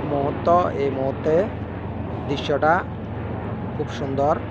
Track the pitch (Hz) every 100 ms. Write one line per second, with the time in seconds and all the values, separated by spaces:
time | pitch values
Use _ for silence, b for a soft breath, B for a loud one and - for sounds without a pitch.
0 | 151 143 139 143 - 175 180 135 139 131
1 | 135 131 156 160 214 - - - - -
2 | - - - 139 - 143 151 175 - -
3 | - - - - - - - - 143 -
4 | 143 135 139 165 -